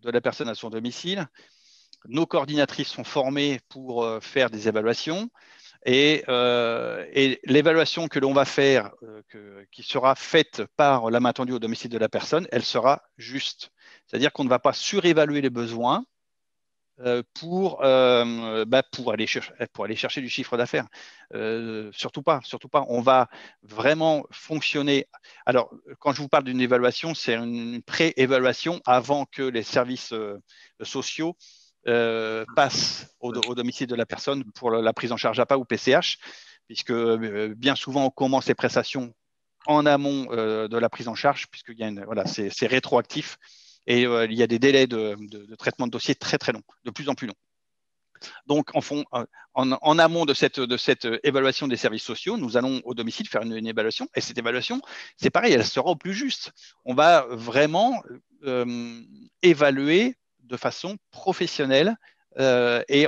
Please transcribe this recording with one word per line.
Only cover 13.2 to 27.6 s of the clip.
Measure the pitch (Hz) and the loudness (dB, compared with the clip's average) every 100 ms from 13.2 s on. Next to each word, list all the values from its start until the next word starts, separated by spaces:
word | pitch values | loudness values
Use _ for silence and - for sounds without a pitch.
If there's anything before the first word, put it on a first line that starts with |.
| 113 131 - - - _ _ - _ | -12 -8 -8 -10 -18 _ _ -20 _
C'est-à-dire | 113 143 | -2 0
qu'on | - | 0
ne | 127 | 2
va | 123 | 2
pas | 135 | 2
surévaluer | - - 202 175 160 151 147 | 0 -2 2 4 4 2 0
les | 135 | -2
besoins, | 120 117 117 120 185 254 _ _ _ _ _ _ _ _ _ | -2 -6 -2 0 -2 -4 _ _ _ _ _ _ _ _ _
euh, | 123 123 120 | -2 -2 -4
pour, | - 165 185 190 139 | -14 -6 -2 -2 0
euh, | 135 131 127 123 117 117 113 110 110 | 4 4 6 4 2 -4 -4 -4 2
bah, | 131 | 2
pour | - - 123 | 0 -6 -6
aller | 107 107 | -4 -4
chercher, | 127 - - 113 | -4 -8 -10 -10
pour | - 104 | -8 -8
aller | 110 | -6
chercher | 127 147 | -6 -6
du | 123 | -6
chiffre | - 123 120 | -8 -4 -2
d'affaires. | 120 147 113 - - - _ | -2 -2 -4 -12 -20 -20 _
Euh, | 107 110 113 113 110 107 | -8 -6 -4 -6 -10 -10
surtout | - 120 - | -10 -10 -4
pas, | 151 143 | 0 0
surtout | - 127 135 | -4 -14 -2
pas. | 147 127 | 0 0
On | 120 | 2
va | 123 127 120 - - _ | 4 4 4 -4 -20 _
vraiment | 104 107 131 156 160 147 - | -12 0 2 2 2 0 -4
fonctionner. | - - 156 - 147 143 135 - - - - - | -16 -10 -6 -4 -2 0 0 -2 -14 -20 -6 0
Alors, | 127 117 - - - | 0 0 -8 -20 -4
quand | 147 | -4
je | 131 | -2
vous | 143 | 0
parle | 151 | 0
d'une | 131 127 | 0 -2
évaluation, | 123 123 123 - 165 151 | 2 2 2 0 -6 -6
c'est | - 117 | -4 -4
une, | 117 120 | -4 -8